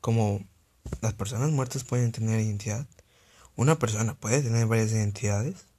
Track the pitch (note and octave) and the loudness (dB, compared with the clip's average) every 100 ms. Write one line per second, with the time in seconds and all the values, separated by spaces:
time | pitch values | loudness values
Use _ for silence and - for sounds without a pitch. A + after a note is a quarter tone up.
0 | - A#2 G#2+ G2+ - _ _ _ - - | 2 2 2 0 -6 _ _ _ -12 -4
1 | A2 G2+ G2 A2+ C#3+ D3 B2+ C3 B2 B2 | -4 -2 -4 -2 0 0 0 -4 -2 0
2 | A#2+ A2+ A2 A2 A2 G2+ G2+ A2 C#3+ - | 0 0 0 0 0 -2 -4 -6 -6 -14
3 | _ _ _ - - - B2 D#3+ A#2 G#2+ | _ _ _ -20 -18 0 2 4 0 0
4 | A2+ - G#2+ B2+ C3 A#2 A2+ A2+ A2 A2 | -2 -4 0 0 2 2 4 2 2 2
5 | G#2 G2+ G#2 G2+ B2 F#3 - | 0 0 -2 0 -2 -6 -16